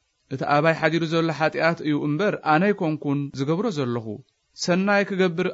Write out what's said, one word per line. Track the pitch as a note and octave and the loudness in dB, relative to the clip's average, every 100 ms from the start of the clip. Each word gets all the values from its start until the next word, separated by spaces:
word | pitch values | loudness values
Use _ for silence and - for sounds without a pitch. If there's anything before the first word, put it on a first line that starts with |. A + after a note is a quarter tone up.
| _ _ _ | _ _ _
እቲ | C3 - | -6 0
ኣባይ | D3 D#3+ | 2 2
ሓዲሩ | D#3 D#3+ E3 D#3+ | 2 0 0 0
ዘሎ | E3 E3 | 0 0
ሓጢኣት | C#3+ D#3 D3 D#3+ E3 | 0 -2 0 0 0
እዩ | D3+ D3 | 0 0
እምበር | D3 D3+ G3+ E3+ | 0 0 0 -2
ኣነ | D3+ D#3 | 2 4
ኣይኮንኩን | G3+ G3+ E3 D3+ D3 C#3+ C#3+ | 4 2 -2 -2 -2 -2 -4
ዝገብሮ | C3 C#3 E3 A#3 | -4 -2 -2 -2
ዘለኹ። | D3 B2+ A#2 A2 G#2+ - _ _ - | -2 -2 -4 -6 -10 -14 _ _ -6
ሰናይ | - F3 G3+ G3+ | -2 0 2 2
ክገብር | G3+ F#3+ F#3 E3 F3+ | 2 2 0 0 -2